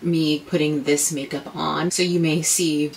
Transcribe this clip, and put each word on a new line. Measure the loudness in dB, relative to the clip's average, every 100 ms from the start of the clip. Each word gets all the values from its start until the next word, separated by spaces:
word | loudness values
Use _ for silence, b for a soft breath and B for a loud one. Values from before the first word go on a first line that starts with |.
me | 0 2 2 0
putting | 0 0 0 0
this | 0 0 0
makeup | -4 -6 -8 -8 -4
on. | -2 0 0
So | 0
you | 0 2
may | 2 2
see | 0 0 2 0 0